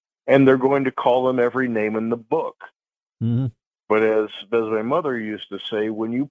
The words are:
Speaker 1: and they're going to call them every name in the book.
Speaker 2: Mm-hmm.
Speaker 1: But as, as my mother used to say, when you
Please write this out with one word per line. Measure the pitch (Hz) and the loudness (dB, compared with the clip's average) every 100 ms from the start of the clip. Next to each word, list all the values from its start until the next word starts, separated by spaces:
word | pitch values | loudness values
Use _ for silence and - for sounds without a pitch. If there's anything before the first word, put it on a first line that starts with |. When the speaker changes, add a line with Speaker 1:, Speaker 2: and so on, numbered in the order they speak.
| _ _ - | _ _ 2
Speaker 1:
and | 135 131 | 6 6
they're | 131 | 6
going | 131 139 135 | 4 2 -2
to | |
call | - 131 123 131 | -2 2 2 2
them | 127 | 2
every | 120 123 127 | 0 0 -2
name | 113 107 110 | -2 -2 -2
in | 113 | -4
the | 120 | -6
book. | 113 156 135 - - _ _ _ _ - | -4 -4 -4 -10 -20 _ _ _ _ -6
Speaker 2:
Mm-hmm. | 113 117 131 - _ _ - | -2 0 -2 -6 _ _ -2
Speaker 1:
But | 107 | 2
as, | 110 110 107 - 101 | 2 2 -2 -6 -4
as | 117 110 | -2 0
my | 110 | -2
mother | 113 160 151 120 | -2 -2 -2 -6
used | 107 104 - | -6 -10 -10
to | 98 | -12
say, | - 107 107 | -6 -4 -4
when | 107 113 | -4 -4
you | 123 143 | -4 -6